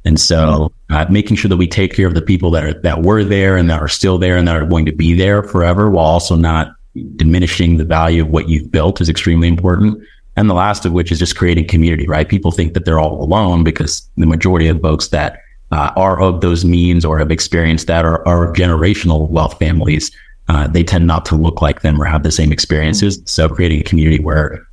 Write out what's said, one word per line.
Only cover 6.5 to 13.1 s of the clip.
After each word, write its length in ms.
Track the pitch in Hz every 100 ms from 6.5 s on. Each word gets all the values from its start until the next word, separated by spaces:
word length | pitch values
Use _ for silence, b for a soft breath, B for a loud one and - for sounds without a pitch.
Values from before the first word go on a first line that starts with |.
| 80 - - - - - -
diminishing 640 | 80 87 82 - 85 82
the 80 | 78
value 380 | 80 82 82
of 60 | 78
what 200 | 78 80
you've 220 | 78 -
built, 300 | 80 80 -
is 80 | 82
extremely 380 | 80 85 82 85
important. 540 | 85 92 90 107 107 B B - -
And 140 | 107
the 40 |
last 320 | 87 101 101 90
of 80 |
which 180 | 87 85
is 80 | 80
just 160 | 87 -
creating 320 | 90 85 78
community, 400 | 82 82 80 71
right? 200 | 76 78
People 240 | 98 87
think 220 | 85 82
that 120 | 85 82
they're 140 | 80
all 220 | 78